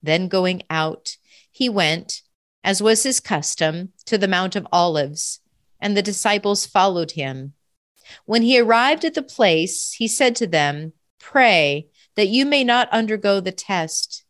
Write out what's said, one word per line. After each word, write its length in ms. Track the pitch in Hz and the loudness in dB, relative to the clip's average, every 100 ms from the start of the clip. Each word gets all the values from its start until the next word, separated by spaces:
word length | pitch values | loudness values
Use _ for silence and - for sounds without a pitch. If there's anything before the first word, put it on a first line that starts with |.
Then 260 | 151 160 185 | 0 -2 0
going 360 | 190 185 180 - | 0 0 -2 -4
out, 480 | 160 160 - - - _ _ _ | -4 -2 -6 -14 -18 _ _ _
he 180 | _ 254 | _ -2
went, 540 | 202 160 160 - - _ _ _ _ | 0 0 0 -6 -14 _ _ _ _
as 180 | - 190 | -4 0
was 220 | 214 220 | 2 2
his 160 | 269 262 | 2 -2
custom, 720 | - 151 143 - 160 165 185 _ - | -2 -4 -4 -2 -2 -2 -10 _ -4
to 120 | 214 | -2
the 100 | 196 | 0
Mount 280 | 185 185 202 | 0 -2 -6
of 120 | 170 | -2
Olives, 720 | 175 175 156 143 147 - - _ _ _ _ | 2 2 2 -2 -4 -10 -10 _ _ _ _
and 160 | 202 202 | -2 -2
the 60 | |
disciples 640 | 196 196 214 208 202 202 - | -2 -2 0 0 0 -2 0
followed 460 | - 190 180 160 | 2 2 2 -4
him. 420 | 165 135 131 135 - _ _ _ _ - - - | -6 -8 -8 -14 -18 _ _ _ _ -20 -20 -2
When 160 | 226 | 0
he 180 | 226 254 | 4 4
arrived 460 | 233 226 254 320 320 | 4 4 4 0 -2
at 80 | |
the 80 | 320 | -4
place, 720 | 269 - 220 160 180 - - | -8 2 4 4 0 -4 -8
he 140 | - 226 | -6 -4
said 280 | - 262 240 | 2 0 0
to 100 | 214 | -2
them, 460 | 165 147 147 160 - _ _ | 0 0 -2 -10 -14 _ _
"Pray 680 | - 277 247 185 147 143 156 _ _ - | -4 4 4 6 2 0 -6 _ _ 0
that 120 | 202 | 0
you 180 | 233 277 | 2 2
may 180 | 285 | 2
not 260 | 247 240 247 | 2 2 2
undergo 500 | 226 226 214 208 196 | 0 -2 -2 0 0
the 120 | 190 | -2
test." 720 | 185 - 190 160 - - - _ | -10 -6 -4 -4 -6 -8 -10 _